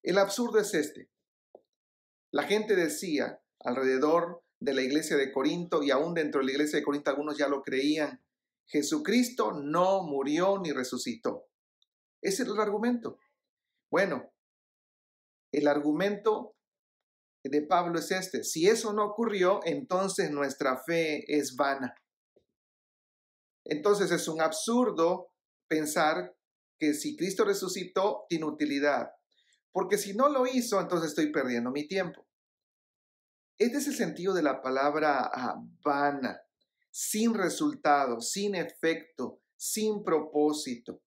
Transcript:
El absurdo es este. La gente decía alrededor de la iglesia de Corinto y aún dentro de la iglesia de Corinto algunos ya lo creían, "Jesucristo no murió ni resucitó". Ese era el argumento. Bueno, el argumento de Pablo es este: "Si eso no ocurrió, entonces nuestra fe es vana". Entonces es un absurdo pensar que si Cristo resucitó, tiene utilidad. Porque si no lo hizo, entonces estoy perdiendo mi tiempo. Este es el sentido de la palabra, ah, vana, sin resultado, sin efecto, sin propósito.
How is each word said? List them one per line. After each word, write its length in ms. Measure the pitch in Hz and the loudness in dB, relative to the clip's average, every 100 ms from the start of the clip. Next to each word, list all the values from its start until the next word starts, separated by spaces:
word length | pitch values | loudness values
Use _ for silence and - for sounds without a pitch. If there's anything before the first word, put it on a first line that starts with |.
El 140 | - 190 | 2 4
absurdo 420 | 196 - 240 220 | 4 2 2 2
es 140 | 202 | 2
este. 360 | 160 147 - - _ _ _ _ - _ _ _ _ _ _ _ | 0 -2 -4 -20 _ _ _ _ -20 _ _ _ _ _ _ _
La 120 | 190 | -2
gente 320 | 190 208 214 190 | 2 0 4 2
decía 640 | 165 - 185 147 117 - _ _ | 2 -2 -2 0 -2 -6 _ _
alrededor 840 | - 127 131 131 147 165 170 175 _ _ | -4 0 2 4 4 4 2 -8 _ _
de 140 | 143 | -2
la 80 | 131 | 0
iglesia 360 | 131 147 156 156 | 2 0 0 0
de 140 | 135 | 0
Corinto 520 | - 139 175 175 165 | 0 0 0 0 0
y 80 | 143 | 2
aún 220 | 131 165 | 2 2
dentro 280 | 170 151 147 | 0 0 0
de 40 | 131 | 0
la 60 | |
iglesia 280 | 139 151 156 | 0 0 0
de 60 | 143 | -2
Corinto 240 | 143 147 | -2 -2
algunos 280 | 139 151 139 | -2 -4 -2
ya 100 | 139 | 0
lo 140 | 139 | 0
creían, 640 | 135 131 139 156 147 127 _ _ _ _ _ | -2 -2 0 0 -2 -6 _ _ _ _ _
"Jesucristo 840 | 151 139 151 151 233 240 - 214 | -2 0 -2 2 2 2 0 -2
no 500 | 180 143 165 180 196 | -2 -2 2 4 2
murió 560 | 165 139 135 151 185 196 | 0 -2 0 2 2 2
ni 120 | 175 | -2
resucitó". 760 | 139 131 127 127 113 123 101 - _ _ _ _ _ _ _ | -4 -4 -6 -6 -4 -4 -6 -12 _ _ _ _ _ _ _
Ese 220 | - 196 | -4 -2
era 100 | 233 | -2
el 60 | 208 | 0
argumento. 600 | 208 208 233 247 - - _ _ _ _ _ _ _ | 0 0 0 0 -4 -12 _ _ _ _ _ _ _
Bueno, 400 | 165 196 135 - _ _ _ _ _ _ _ _ _ _ _ _ | 0 0 -2 -8 _ _ _ _ _ _ _ _ _ _ _ _
el 160 | 143 147 | 0 2
argumento 880 | 147 147 151 196 202 220 214 - _ _ _ _ _ _ _ _ _ | 2 0 0 0 0 0 -2 -4 _ _ _ _ _ _ _ _ _
de 180 | 135 147 | -2 -2
Pablo 380 | 151 180 175 165 | 2 2 2 -2
es 120 | 156 | -2
este: 320 | 185 180 - | -4 -2 -6
"Si 240 | - 160 175 | -6 2 4
eso 260 | 226 220 | 4 0
no 120 | 208 208 | -2 -2
ocurrió, 540 | - 226 202 180 202 | -2 -4 2 2 2
entonces 680 | 175 143 123 185 196 180 165 | 0 -6 -2 -2 -2 -2 -2
nuestra 460 | 143 139 131 135 131 | 0 -4 -2 -2 -2
fe 460 | - 170 160 147 - | -2 0 0 -2 0
es 280 | 147 135 127 | 0 0 0
vana". 400 | 139 139 127 - _ _ _ _ _ _ _ _ _ _ _ _ _ _ _ _ - | 0 0 -6 -10 _ _ _ _ _ _ _ _ _ _ _ _ _ _ _ _ -6
Entonces 460 | 151 202 196 185 | -2 2 2 2
es 160 | 170 - | 0 -2
un 140 | 160 | 0
absurdo 880 | 160 160 - 233 240 160 165 180 - _ _ _ _ | 0 0 0 2 2 2 2 2 -6 _ _ _ _
pensar 680 | 156 151 - 156 165 180 - _ _ _ _ | -2 0 2 2 0 -4 -14 _ _ _ _
que 140 | 156 | 0
si 220 | 147 151 - | 0 -4 -4
Cristo 300 | 180 185 208 | -4 0 2
resucitó, 800 | 196 185 185 175 - 196 - - | 2 -2 -6 -4 0 0 0 -4
tiene 180 | 165 156 | -4 -2
utilidad. 680 | 147 151 139 143 131 - - _ _ _ _ _ | -2 -2 2 2 0 -2 -12 _ _ _ _ _
Porque 260 | 180 180 202 | -4 0 0
si 160 | 202 | 0
no 160 | 196 277 | 2 2
lo 160 | 277 254 | 4 2
hizo, 340 | 254 233 202 | 0 0 0
entonces 300 | 175 175 160 | 0 -2 -2
estoy 220 | 147 151 | 0 0
perdiendo 400 | 151 127 120 120 | 0 0 -2 -2
mi 160 | 139 147 | -4 -4
tiempo. 400 | 190 180 - _ _ _ _ _ _ _ _ _ _ _ _ _ _ | -4 -4 -8 _ _ _ _ _ _ _ _ _ _ _ _ _ _
Este 200 | 240 285 | 0 0
es 100 | 285 | -4
el 80 | - | -4
sentido 380 | 196 139 185 | -4 -2 -2
de 100 | 185 | 0
la 180 | 151 131 | 0 0
palabra, 680 | 131 131 143 151 151 139 107 | -2 0 0 2 0 0 -2
ah, 220 | - 123 - - - | -4 -6 -8 -12 -6
vana, 580 | 147 139 143 139 123 90 _ _ _ _ _ | -2 0 0 0 -6 -6 _ _ _ _ _
sin 420 | - - 214 233 | -8 -4 0 2
resultado, 840 | 220 175 156 151 143 151 143 135 117 | 2 0 0 -2 0 2 4 4 -2
sin 360 | 117 190 202 190 | -4 -2 -2 -2
efecto, 840 | 156 - 160 160 - - 123 - _ _ | -6 -2 0 0 -6 -10 -10 -10 _ _
sin 480 | - - 214 208 | -6 -2 0 0
propósito. 1000 | 175 160 151 147 151 147 - 120 - - | 0 0 0 2 2 2 -4 -8 -10 -16